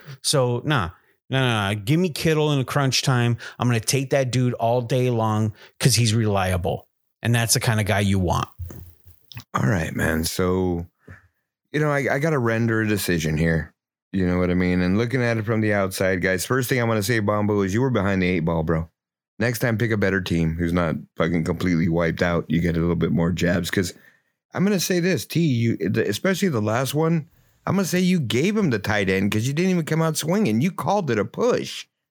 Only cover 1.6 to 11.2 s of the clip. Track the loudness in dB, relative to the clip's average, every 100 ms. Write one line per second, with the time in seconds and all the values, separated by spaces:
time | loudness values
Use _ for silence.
1.6 | 0 -2 0 0 0 -2 -2 0 2 0
2.6 | 0 0 0 0 2 2 2 -2 -6 -4
3.6 | 0 0 0 -2 0 0 0 0 0 0
4.6 | 0 0 0 0 0 0 0 2 0 -4
5.6 | -14 0 2 4 2 2 2 0 0 -2
6.6 | -2 -6 -8 _ _ _ -2 0 2 0
7.6 | 0 0 2 2 2 2 0 0 -4 -10
8.6 | -14 -14 -18 -20 -20 -20 -20 -20 -8 -4
9.6 | 0 0 -2 -2 -2 -2 -2 -2 0 0
10.6 | 0 -2 -6 _ -20 -20